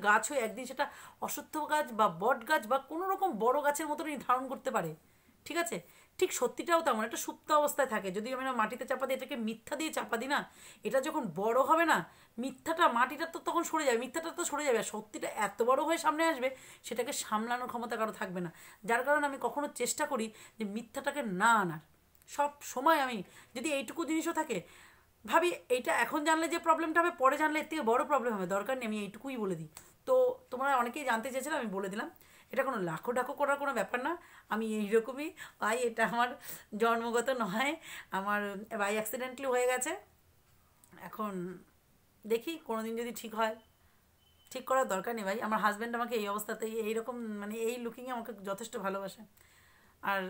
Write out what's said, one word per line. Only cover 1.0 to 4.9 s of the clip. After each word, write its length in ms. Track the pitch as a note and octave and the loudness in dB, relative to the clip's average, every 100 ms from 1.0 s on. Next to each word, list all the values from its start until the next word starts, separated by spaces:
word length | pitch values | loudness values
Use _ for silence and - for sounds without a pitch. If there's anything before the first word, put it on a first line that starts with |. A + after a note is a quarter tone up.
| - - G#3+ | -18 -8 -6
অশ্বত্থ 300 | - - D#4 D4 | -6 -6 -6 0
গাছ 160 | D4+ B3 A3 | 0 0 2
বা 80 | G#3 E3 | 2 4
বট 180 | A3 B3+ A3 | 2 2 2
গাছ 140 | D#4 G#3+ | 0 2
বা 60 | C4+ - | -2 0
কোনো 140 | D#4+ F#4+ | -4 -2
রকম 180 | F#4+ F#4+ G#3 | 0 0 2
বড় 140 | A3+ B3+ C#4 | 2 4 2
গাছের 220 | C#4+ D4+ | 2 -2
মতনই 280 | D4+ D#4 C#4 - | -4 -4 -4 0
ধারণ 200 | B3+ C4 | 0 0
করতে 180 | B3 C4+ A#3 | -6 -2 -2
পারে, 160 | E3 | -2